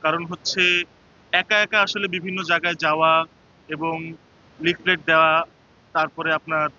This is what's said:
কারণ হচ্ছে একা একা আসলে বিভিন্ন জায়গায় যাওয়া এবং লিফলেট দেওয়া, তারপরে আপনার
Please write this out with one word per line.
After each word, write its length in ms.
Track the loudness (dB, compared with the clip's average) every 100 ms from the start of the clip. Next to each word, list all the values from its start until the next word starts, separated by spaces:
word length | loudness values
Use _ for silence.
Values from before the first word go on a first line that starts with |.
কারণ 240 | -2 -2 -6
হচ্ছে 560 | -8 -6 0 0 0 -4 _ _ _ _
একা 260 | -4 0 0
একা 240 | 2 2
আসলে 260 | 0 -2 -4
বিভিন্ন 340 | -6 -6 -8
জায়গায় 320 | -2 -2 0
যাওয়া 500 | -2 -2 2 4 2 0 _ _ _ _
এবং 440 | -8 -6 -6 -10 -14 _ _ _ _
লিফলেট 400 | -4 -2 0 -2 4
দেওয়া, 380 | 4 6 4 -2 _ _ _ _
তারপরে 420 | -2 -2 -4 -4
আপনার 340 | -4 -2 -2 -2